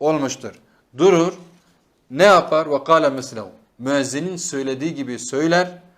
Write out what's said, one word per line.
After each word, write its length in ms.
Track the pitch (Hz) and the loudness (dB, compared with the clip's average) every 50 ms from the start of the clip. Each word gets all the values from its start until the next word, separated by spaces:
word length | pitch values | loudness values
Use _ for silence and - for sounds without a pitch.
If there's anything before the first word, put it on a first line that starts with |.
olmuştur. 520 | 180 208 208 147 139 127 - - - 104 92 - _ _ _ _ _ _ - - | 0 0 0 0 -2 -4 -6 -8 -12 -14 -16 -18 _ _ _ _ _ _ -2 2
Durur. 340 | 165 196 185 165 165 185 185 - - - _ _ _ _ _ _ _ _ _ _ _ - | 4 4 4 4 2 0 -2 -8 -16 -20 _ _ _ _ _ _ _ _ _ _ _ -6
Ne 140 | 127 147 185 | 0 4 6
yapar? 460 | 208 196 170 - - 160 156 160 151 | 6 6 6 4 2 0 0 0 0
Ve 140 | 143 135 139 | -2 -2 2
kâle 260 | 156 165 160 156 143 | 2 2 4 4 2
meslehu. 380 | 131 131 127 - 123 110 104 95 - _ _ _ _ - | -2 -4 -8 -12 -12 -14 -14 -14 -18 _ _ _ _ -10
Müezzinin 580 | 120 135 143 143 131 120 127 143 165 185 185 | -4 -2 -2 -2 -2 -4 -6 -6 -6 -6 -8
söylediği 580 | 170 - - 147 139 135 135 131 131 143 165 160 | -8 -8 -8 -6 -6 -6 -6 -6 -6 -6 -8 -8
gibi 240 | 139 135 123 123 113 | -8 -10 -10 -10 -12
söyler. 500 | 120 - 135 139 156 165 170 175 180 180 - - - _ _ | -10 -8 -4 -2 0 2 2 0 0 -2 -6 -16 -20 _ _